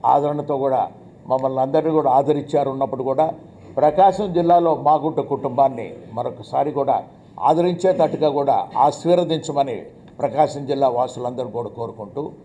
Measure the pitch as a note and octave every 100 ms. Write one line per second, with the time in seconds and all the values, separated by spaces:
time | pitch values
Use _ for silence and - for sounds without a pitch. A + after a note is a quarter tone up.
0 | B2 C#3 D3 D3 D3 C#3 C3+ B2+ F2+ -
1 | - - - C3 C3 C3 C3+ D#3 D#3 D#3
2 | C#3+ C3 C#3 D3 C#3+ D3+ C#3 C3+ C3+ B2+
3 | C3 C3 D#3 - - - - - D3+ D3+
4 | F#3+ F#3+ G3+ E3+ E3+ F3 E3+ D#3 C#3+ D#3
5 | D3+ D3+ C#3 C#3 C3+ B2 C3+ B2 G2 -
6 | - A2 B2 - A2 C#3 C#3+ C#3+ C3+ A2+
7 | - - - - B2+ D#3+ F3 F3 F#3+ F3+
8 | D#3 C3 D3+ C#3+ C#3 A2 F2+ - C#3 -
9 | E3 F3 E3 D#3+ - C#3+ C#3 G#2+ - -
10 | - - C#3 B2+ D3 C#3+ C3+ C3+ C3+ A#2+
11 | B2+ A2+ B2 B2+ B2 A#2 A2+ - A#2 -
12 | G2+ C#3 D#3 -